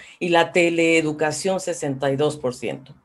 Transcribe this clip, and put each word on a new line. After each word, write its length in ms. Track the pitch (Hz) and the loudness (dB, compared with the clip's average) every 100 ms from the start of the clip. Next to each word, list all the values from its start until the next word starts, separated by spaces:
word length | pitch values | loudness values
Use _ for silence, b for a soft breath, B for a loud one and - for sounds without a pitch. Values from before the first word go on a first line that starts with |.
| B B | B B
y 100 | 180 | 2
la 240 | 170 165 | 2 4
teleeducación 1080 | 180 170 165 165 165 156 151 156 - 190 185 | 4 2 4 4 4 2 -2 -2 -2 -2 -2
sesenta 500 | 180 170 147 135 143 | -4 -6 -4 -2 -2
y 60 | 135 | 0
dos 200 | 151 147 | -2 -2
por 180 | - | -6
ciento. 400 | 123 107 69 - - | -6 -8 -10 -14 -20